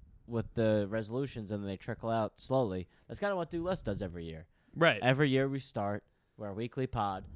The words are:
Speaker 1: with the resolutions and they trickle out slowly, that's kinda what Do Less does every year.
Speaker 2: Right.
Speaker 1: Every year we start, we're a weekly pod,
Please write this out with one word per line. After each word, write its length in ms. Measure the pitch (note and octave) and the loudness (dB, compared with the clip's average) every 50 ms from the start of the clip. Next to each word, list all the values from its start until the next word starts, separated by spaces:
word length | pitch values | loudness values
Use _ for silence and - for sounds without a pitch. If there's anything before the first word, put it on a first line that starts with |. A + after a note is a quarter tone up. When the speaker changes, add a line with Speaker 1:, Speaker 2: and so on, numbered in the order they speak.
| - - - - - - | -20 -20 -20 -20 -12 -4
Speaker 1:
with 260 | A#2 A2+ G#2+ - - | -2 -2 -2 -2 0
the 300 | - A2+ A2 G#2+ G#2+ G#2 F#2+ | 2 4 4 4 4 2 0
resolutions 640 | G#2 A2+ A2 G2+ A2+ B2+ C#3+ C3 - B2 G#2+ F#2 | -2 -4 -4 -4 -4 -4 -4 -4 -4 -8 -6 -6
and 140 | G#2+ G2+ G2+ G2 | -4 -4 -4 -4
they 100 | G2 F#2 | -6 -6
trickle 320 | - - A2+ - - A2+ | -6 -8 -8 -6 -2 0
out 240 | A2+ A2+ A2 G#2 - | 0 2 0 0 -4
slowly, 520 | - - - C3 C3 B2+ G#2+ F#2 F#2 F2+ - _ _ _ - | -8 -4 0 2 2 2 2 0 -4 -6 -8 _ _ _ -14
that's 120 | - - | -8 -4
kinda 160 | - G3+ G3+ | -2 -2 -2
what 140 | F#3 E3+ - | -2 -2 -4
Do 140 | - E3+ E3 | -4 -4 -2
Less 180 | F3 F#3+ - | -2 -2 -2
does 200 | - A2+ G2+ F2+ | -2 -4 -4 -2
every 240 | G2+ F#2 E2+ F2 E2 | -4 -6 -6 -8 -8
year. 200 | E2 D#2+ D#2+ D#2+ - _ _ _ _ - | -8 -10 -10 -14 -16 _ _ _ _ 0
Speaker 2:
Right. 240 | C#3+ E3 E3 B2+ G#2 | 4 6 6 6 6
Speaker 1:
Every 280 | F#2 B2 C3 C3 D3+ C#3+ | 4 4 6 6 6 4
year 180 | C3 C3 C3 C3+ | 6 4 4 2
we 120 | C3+ C#3 | 0 -4
start, 440 | C3 - - A#2 G#2 G2+ G#2 G2+ - _ _ _ _ _ _ - | -6 -6 -4 -2 -2 0 -2 -2 -6 _ _ _ _ _ _ -12
we're 120 | G#2+ G2+ | -10 -8
a 40 | G2 | -6
weekly 320 | G2 A#2 A#2+ - - C3 | -6 -6 -4 -2 -4 -4
pod, 380 | B2+ - A#2+ G#2 G2+ F#2+ F#2+ G2+ - - | -2 0 0 0 0 -2 -4 -8 -12 -14